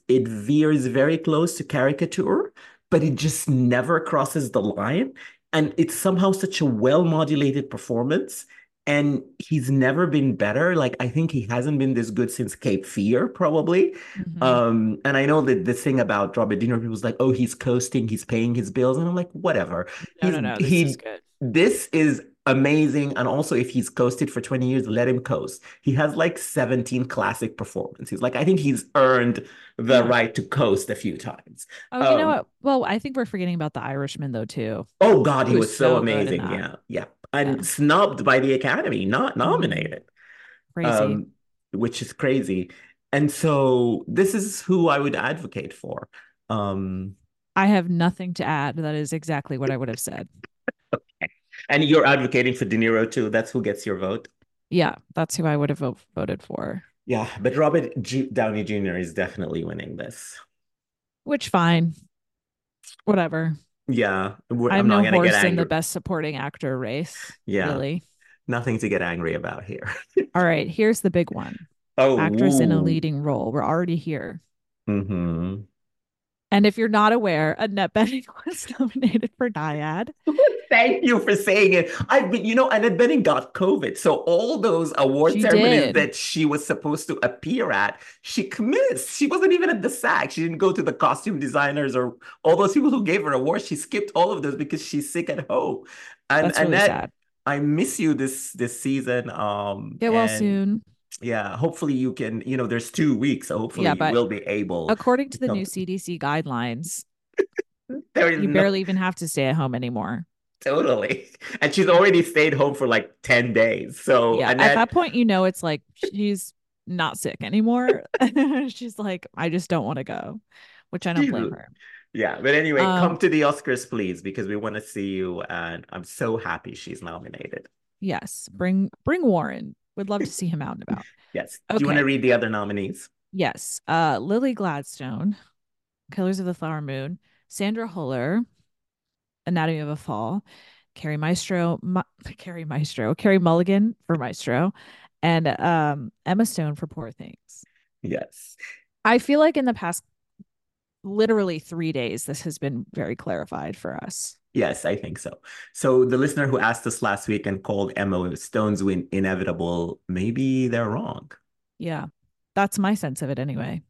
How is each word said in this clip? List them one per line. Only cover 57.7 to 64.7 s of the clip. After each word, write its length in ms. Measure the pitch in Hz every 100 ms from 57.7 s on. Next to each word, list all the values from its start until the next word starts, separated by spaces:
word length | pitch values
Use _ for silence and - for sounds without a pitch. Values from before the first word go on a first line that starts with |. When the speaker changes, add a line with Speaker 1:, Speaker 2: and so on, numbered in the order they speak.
| 165 165 135
Speaker 1:
G-, 300 | 98 131 131
Downey 320 | 107 110 107
Junior 320 | 98 104 98 87
is 160 | 87 80
definitely 480 | 90 - 78 80
winning 320 | 82 82 - 82
this. 440 | - - - - - _ _ _ _ _ _ _
Speaker 2:
Which, 260 | - 285 -
fine. 440 | 185 170 170 165 156 _ _ _ _ _ _ _ _ - - -
Whatever. 520 | 202 165 160 160 147 _ _ -
Speaker 1:
Yeah, 480 | 120 104 95 95 - _
we're, 220 | 120 120